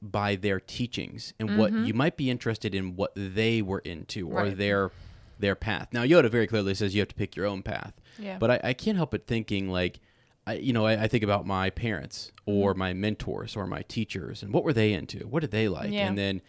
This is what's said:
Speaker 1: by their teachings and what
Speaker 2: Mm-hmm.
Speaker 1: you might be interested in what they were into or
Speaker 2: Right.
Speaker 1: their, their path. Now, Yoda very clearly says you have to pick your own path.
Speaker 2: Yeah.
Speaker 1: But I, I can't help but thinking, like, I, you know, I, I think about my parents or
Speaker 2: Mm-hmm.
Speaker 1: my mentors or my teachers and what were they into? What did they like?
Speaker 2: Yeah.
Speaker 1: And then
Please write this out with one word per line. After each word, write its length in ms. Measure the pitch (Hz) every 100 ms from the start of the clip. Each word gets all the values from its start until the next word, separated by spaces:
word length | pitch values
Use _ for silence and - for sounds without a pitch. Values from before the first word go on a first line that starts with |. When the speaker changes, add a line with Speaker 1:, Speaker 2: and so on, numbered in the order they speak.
Speaker 1:
by 340 | 104 104 104 98
their 240 | 101 95
teachings 760 | - - 120 - - 117 - -
and 180 | 110 208
what 140 | 104
Speaker 2:
Mm-hmm. 140 | 220 220
Speaker 1:
you 80 |
might 240 | 110 151 -
be 120 | 131
interested 440 | 123 113 110 107
in 220 | 98 95 90
what 160 | 98 101
they 460 | 95 98 113 113
were 180 | 95 95
into 480 | - 82 - 107 85
or 140 | -
Speaker 2:
Right. 140 | 98 95
Speaker 1:
their, 340 | 101 101 95 - - - - -
their 180 | 101 95
path. 340 | 113 90 -
Now, 120 | 120
Yoda 260 | 127 175 120
very 160 | 117 107
clearly 260 | 110 98
says 220 | 95 104 101
you 60 |
have 80 | 95
to 60 | -
pick 200 | 101 -
your 100 | 101
own 160 | 98
path. 320 | 110 - - - - -
Speaker 2:
Yeah. 200 | 202 185
Speaker 1:
But 120 | 120
I, 80 | 123 -
I 40 |
can't 240 | - 214 196
help 140 | 151
but 160 | 107 -
thinking, 420 | 117 107 101 95
like, 300 | 90 90 - _ _ _ _ -
I, 60 |
you 200 | 107 131
know, 120 | 120 110
I, 180 | 110
I 40 | 110
think 160 | 120
about 220 | 104 101 98
my 240 | 95 95
parents 600 | - 117 90 - - - - -
or 260 | 101 98
Speaker 2:
Mm-hmm. 80 | 92
Speaker 1:
my 140 | 92
mentors 640 | 90 104 107 - 50 - 107
or 120 | 95
my 140 | -
teachers 580 | - 120 107 92 - -
and 100 | 101
what 100 | 165
were 100 | 160
they 200 | 113 107
into? 340 | 92 - - 107
What 140 | 147
did 100 | 151
they 160 | 107 110
like? 240 | 90 -
Speaker 2:
Yeah. 160 | 104 98
Speaker 1:
And 100 | 101
then 240 | 98 95